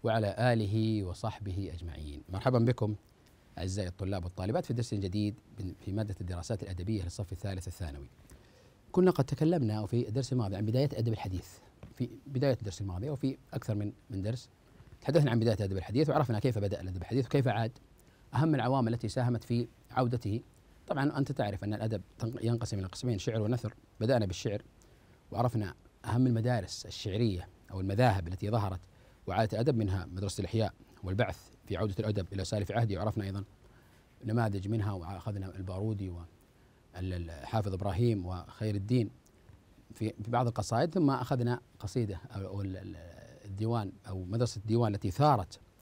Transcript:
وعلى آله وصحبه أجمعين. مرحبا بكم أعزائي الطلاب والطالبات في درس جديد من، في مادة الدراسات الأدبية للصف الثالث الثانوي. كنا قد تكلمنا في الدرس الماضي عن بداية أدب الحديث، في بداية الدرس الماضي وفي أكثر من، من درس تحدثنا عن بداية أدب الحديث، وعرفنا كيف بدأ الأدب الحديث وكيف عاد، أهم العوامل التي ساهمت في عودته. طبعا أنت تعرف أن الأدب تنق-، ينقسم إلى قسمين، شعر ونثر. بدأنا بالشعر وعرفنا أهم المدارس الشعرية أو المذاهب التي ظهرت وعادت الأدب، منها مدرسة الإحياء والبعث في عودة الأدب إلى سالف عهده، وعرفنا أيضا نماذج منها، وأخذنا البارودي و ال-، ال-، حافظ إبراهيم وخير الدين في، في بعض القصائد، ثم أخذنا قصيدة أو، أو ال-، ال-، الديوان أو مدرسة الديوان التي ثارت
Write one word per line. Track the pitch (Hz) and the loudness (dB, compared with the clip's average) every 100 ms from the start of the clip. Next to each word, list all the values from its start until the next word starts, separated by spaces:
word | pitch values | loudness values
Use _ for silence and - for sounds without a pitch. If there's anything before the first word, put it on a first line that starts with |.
وعلى | 117 113 104 98 123 | 2 2 2 2 4
آله | 113 104 107 110 107 | 4 2 2 2 0
وصحبه | 92 87 113 - 101 90 95 | -2 -4 -6 -4 -6 -4 -4
أجمعين. | 87 85 76 76 73 - | -6 -10 -8 -10 -12 -8
مرحبا | 95 131 127 | 0 4 6
بكم | 113 120 104 104 - - - - - - | 6 4 0 -2 -8 -20 -20 -20 -18 -6
أعزائي | 92 95 90 | -4 -2 -4
الطلاب | - 95 98 | -4 -4 -4
والطالبات | 90 - 92 151 - | -6 -4 -2 -2 -2
في | |
درس | 120 117 | -4 -2
جديد | 104 98 104 104 110 - - | -2 -2 0 -2 -4 -16 -12
من، | 92 - | -10 -10
في | - | -6
مادة | 98 104 98 | -4 -4 -6
الدراسات | 90 87 90 110 | -6 -6 -4 -6
الأدبية | - 90 87 110 | -4 -6 -2 -2
للصف | 87 - 98 | -4 -6 -8
الثالث | 90 101 95 90 | -6 -6 -6 -8
الثانوي. | - 82 71 - - - - - - - - - | -8 -8 -8 -14 -20 -20 -20 -20 -20 -20 -20 -2
كنا | - 185 | 4 4
قد | 165 | 4
تكلمنا | 131 139 156 175 117 107 104 | 0 2 4 4 2 0 0
في | 117 120 | 0 0
الدرس | 113 123 | -2 0
الماضي | 123 101 98 | 0 0 0
عن | 107 | 0
بداية | 123 147 | 2 2
أدب | - 117 | 2 0
الحديث، | 107 98 90 - - - - - - | 0 -2 -6 -8 -20 -20 -20 -20 -6
في | 120 - - | -6 -6 -6
بداية | 131 139 120 | 0 2 2
الدرس | 104 - | -2 -6
الماضي | 98 90 127 | -4 -4 -4
وفي | 143 131 139 - | -2 -2 -4 -8
أكثر | 139 - | -6 -2
من، | 104 104 - - | -2 -2 -6 -8
من | 95 | -4
درس | 98 123 - _ - - - - | -2 -4 -8 _ -20 -20 -20 -8
تحدثنا | - 156 139 | 4 6 6
عن | 117 | 6
بداية | 113 101 | 4 4
أدب | 98 95 | 0 -2
الحديث، | - 107 156 | 0 2 4
وعرفنا | 151 135 107 | 4 4 2
كيف | 131 110 | 2 2
بدأ | 101 98 | 0 -2
الأدب | 92 92 | -4 -6
الحديث | 85 120 127 | -2 -2 2
وكيف | 143 127 | 4 4
عاد، | 107 113 - - - - - - | 2 -2 -4 -20 -20 -20 -20 -6
أهم | 120 165 | 2 4
العوامل | 143 117 135 113 | 4 4 4 2
التي | 117 107 | 0 -2
ساهمت | 131 123 117 | 0 2 0
في | - 117 120 - - | 0 0 0 -8 -4
عودته. | - 123 123 104 110 - - - - - | 0 2 2 -2 -4 -6 -20 -20 -20 -4
طبعا | 143 139 143 | 2 2 2
أنت | - | -2
تعرف | 139 104 98 | 0 -2 -2
أن | 101 | -4
الأدب | 107 110 107 - - | -2 -2 -2 -6 -6
تنق-، | 117 127 | -6 -2
ينقسم | 113 117 117 101 | 0 0 -2 -4
إلى | 92 | -6
قسمين، | - 123 104 | -4 -2 -2
شعر | - 113 | -2 0
ونثر. | 107 123 107 - - - | 0 0 -2 -10 -20 -2
بدأنا | 110 127 98 | 2 4 2
بالشعر | 90 117 101 - - - - - - _ | -2 -4 -4 -8 -20 -20 -20 -20 -20 _
وعرفنا | - 120 117 98 - - _ | 0 2 2 -2 -8 -20 _
أهم | - 117 131 | 0 4 6
المدارس | 113 117 123 92 - - | 4 2 0 -2 -10 -10
الشعرية | - 107 98 117 90 - - - | -6 -4 2 2 0 -6 -16 -12
أو | 95 | -6
المذاهب | 95 98 123 98 82 | -2 4 6 4 0
التي | 92 101 | -4 -2
ظهرت | 110 101 90 - - - - - | 0 0 -4 -12 -20 -20 -14 -2
وعادت | 92 110 | 0 2
الأدب، | 107 123 113 | 2 2 2
منها | 104 95 82 | 2 0 -4
مدرسة | 90 98 - | -6 -6 -4
الإحياء | 95 113 104 - - - | -2 0 0 -2 -20 -12
والبعث | 92 98 104 - - - - | -6 0 0 -2 -14 -20 -6
في | 90 | -2
عودة | 107 95 | -2 -2
الأدب | 110 104 87 | -2 -2 -2
إلى | 98 | -6
سالف | 92 107 98 | -4 -2 -2
عهده، | 104 110 92 | 0 0 0
وعرفنا | 107 - | -2 -2
أيضا | 98 98 98 - - - - - - - | -4 -6 -8 -16 -20 -20 -20 -20 -20 -10
نماذج | - 113 113 98 95 | -2 0 2 0 -2
منها، | 110 101 | -2 -2
وأخذنا | 98 85 95 - 101 95 95 | -4 -8 -8 -6 -6 -8 -8
البارودي | 92 92 107 104 95 | -8 -4 -4 -4 -6
و | 87 87 - - _ - - _ 92 | -8 -14 -20 -20 _ -20 -20 _ -8
ال-، | 92 | -4
ال-، | 90 82 80 - | -4 -6 -10 -2
حافظ | 117 101 | -2 0
إبراهيم | 92 98 92 120 104 87 | -2 -2 2 4 2 -2
وخير | 90 80 - 110 | -8 -10 -6 -4
الدين | 101 98 123 104 - - - - - - - - | -2 2 2 2 -4 -20 -20 -20 -20 -20 -20 -20
في، | - 110 - | -4 -4 -4
في | 107 | 0
بعض | 120 123 | 2 2
القصائد، | 113 104 113 160 | 0 0 2 2
ثم | 185 147 | 4 4
أخذنا | 131 123 135 120 123 - - | 4 0 2 2 0 -4 -12
قصيدة | 101 131 107 90 - | -4 -2 -2 -4 -8
أو، | 98 95 | -8 -6
أو | 101 | -6
ال-، | 98 92 | -6 -6
ال-، | 95 85 85 - - - | -10 -14 -16 -18 -20 -18
الديوان | 104 98 110 117 101 - - | -12 -2 0 0 -2 -8 -8
أو | 95 | -8
مدرسة | 90 113 120 - | -4 0 0 0
الديوان | 107 117 113 | 2 4 4
التي | 101 101 | 2 -2
ثارت | - 147 123 92 - - _ | 4 6 6 2 -12 -20 _